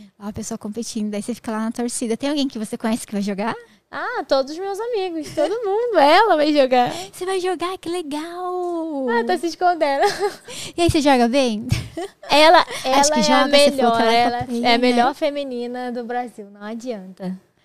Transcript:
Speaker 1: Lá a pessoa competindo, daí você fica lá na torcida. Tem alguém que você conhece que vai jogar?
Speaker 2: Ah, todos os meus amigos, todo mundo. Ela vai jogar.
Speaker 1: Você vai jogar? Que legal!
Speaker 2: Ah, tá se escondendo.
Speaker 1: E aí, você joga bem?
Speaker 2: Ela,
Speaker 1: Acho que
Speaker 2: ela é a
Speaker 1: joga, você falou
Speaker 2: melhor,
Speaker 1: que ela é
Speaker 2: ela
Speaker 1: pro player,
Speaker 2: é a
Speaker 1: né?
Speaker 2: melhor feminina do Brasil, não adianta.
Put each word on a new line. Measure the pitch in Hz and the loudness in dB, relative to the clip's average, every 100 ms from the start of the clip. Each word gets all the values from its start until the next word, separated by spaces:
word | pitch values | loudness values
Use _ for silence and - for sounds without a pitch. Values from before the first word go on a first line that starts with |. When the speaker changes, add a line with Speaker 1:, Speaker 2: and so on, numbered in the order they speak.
| 202 _ | -20 _
Speaker 1:
Lá | 208 | -12
a | |
pessoa | 226 214 226 | -10 -10 -10
competindo, | 208 208 220 220 214 | -8 -8 -8 -6 -4
daí | 208 | -4
você | 226 | -6
fica | 226 - | -8 -6
lá | 220 | -4
na | 220 | -4
torcida. | - 240 - 233 226 | -4 -6 -4 -4 -4
Tem | 277 | -2
alguém | 294 269 | -2 -2
que | 226 | -4
você | 175 233 | -8 -6
conhece | 220 233 - | -4 -4 -4
que | |
vai | 202 | -4
jogar? | 202 190 226 453 466 _ _ | -4 -4 -4 -6 -12 _ _
Speaker 2:
Ah, | 277 381 480 294 | -10 -6 -6 0
todos | 277 269 | 0 0
os | 311 | -6
meus | 392 392 | -8 -6
amigos, | 480 440 370 330 294 | -4 -4 -4 -6 -6
todo | 311 330 453 | -2 -2 -2
mundo. | 415 415 480 359 | -2 -2 0 4
Ela | 285 349 440 311 | 6 6 6 4
vai | 302 | 4
jogar. | 294 262 254 240 - 392 | 4 4 4 2 -4 -12
Speaker 1:
Você | - | -8
vai | 359 381 | -4 -2
jogar? | 359 330 349 381 | -2 -4 -4 -6
Que | 330 | -6
legal! | 359 302 294 330 349 359 359 349 339 320 285 254 | -6 -6 -8 -8 -8 -6 -4 -4 -4 -4 -4 -2
Speaker 2:
Ah, | 233 | 0
tá | 466 359 | 0 -2
se | 339 | -4
escondendo. | - 359 339 302 277 403 - 392 - - - - - | 0 0 2 0 2 0 0 -4 -6 -14 -14 -10 0
Speaker 1:
E | |
aí, | 339 | 2
você | 330 | 4
joga | 277 262 240 | 4 4 4
bem? | 277 254 214 247 - - - 381 - - | 2 0 -2 -2 -4 -4 -10 -12 -14 0
Speaker 2:
Ela, | 285 311 339 | 6 8 8
Speaker 1:
Acho | - 466 | 4 -2
que | 262 | 0
Speaker 2:
ela | 269 285 302 | 2 4 2
é | |
a | |
Speaker 1:
joga, | 302 294 285 285 | 4 4 6 6
você | 285 | 6
falou | 277 | 4
Speaker 2:
melhor, | 240 226 | 2 4
Speaker 1:
que | |
ela | 226 | 4
é | 233 | 4
Speaker 2:
ela | 240 240 | 2 0
Speaker 1:
pro | 247 | -4
player, | 240 | -2
Speaker 2:
é | 240 | 2
a | 240 | 4
Speaker 1:
né? | |
Speaker 2:
melhor | 247 240 247 | 4 4 2
feminina | - 311 285 277 247 240 247 247 | 0 -4 -4 -6 -6 -8 -8 -8
do | 247 | -8
Brasil, | 233 247 247 214 202 | -6 -6 -6 -12 -20
não | 202 | -16
adianta. | 208 226 254 214 185 185 185 185 _ _ | -12 -10 -10 -10 -12 -10 -10 -10 _ _